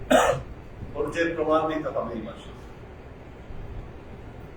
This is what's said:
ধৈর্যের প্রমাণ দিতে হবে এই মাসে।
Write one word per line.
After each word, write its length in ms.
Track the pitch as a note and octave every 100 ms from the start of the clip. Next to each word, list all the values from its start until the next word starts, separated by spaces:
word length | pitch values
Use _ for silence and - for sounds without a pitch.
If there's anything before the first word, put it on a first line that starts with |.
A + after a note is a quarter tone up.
| - - - - - - - - -
ধৈর্যের 420 | D3 D3 E3+ E3 D#3+
প্রমাণ 320 | D3+ D#3+ D#3
দিতে 200 | D3+ C3+
হবে 260 | A#2+ A#2
এই 80 | A#2
মাসে। 280 | G#2+ - - - - - - - - - - - - - - - - - - - - - -